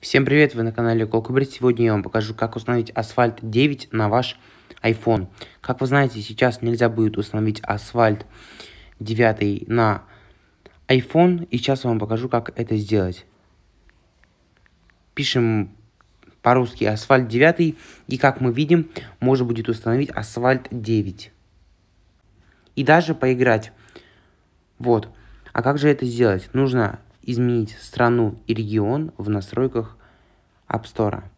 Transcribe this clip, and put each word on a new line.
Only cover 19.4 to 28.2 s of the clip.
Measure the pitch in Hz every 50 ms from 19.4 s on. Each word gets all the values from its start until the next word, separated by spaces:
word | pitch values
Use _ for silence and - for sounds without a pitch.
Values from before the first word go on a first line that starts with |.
| 123
будет | 120 120 113 113 -
установить | 117 110 - 117 113 127 143 -
Асфальт | - - 107 - - 120 120 127 131 127 127 -
девять | - 123 110 107 113 107 101 95 92 - - - _ _ _ _ _ _ _ _ _ _ _ _ _ _ _ _ _ _ _ _ _ _ _ _ _ _ _ _ _
и | - 139
даже | 131 156 165 175 160 160
поиграть. | - - 131 131 123 127 123 113 110 - - - _ - - _ - _ _ _ _ _ _ _ _ _ _ _ _ _ _ _ _
Вот. | 120 120 120 110 104 - - - - - - - _ - -
А | -
как | 117 131 143 147
же | 139 151
это | 143 139 131 123
сделать? | 120 117 123 113 98 92 - - -
Нужно | 127 135 135 127 127 113 98 104 - _ _ _ _
изменить | - - 127 117 123 123 120 117 110 107 - -
страну | - - - - 123 120 120 120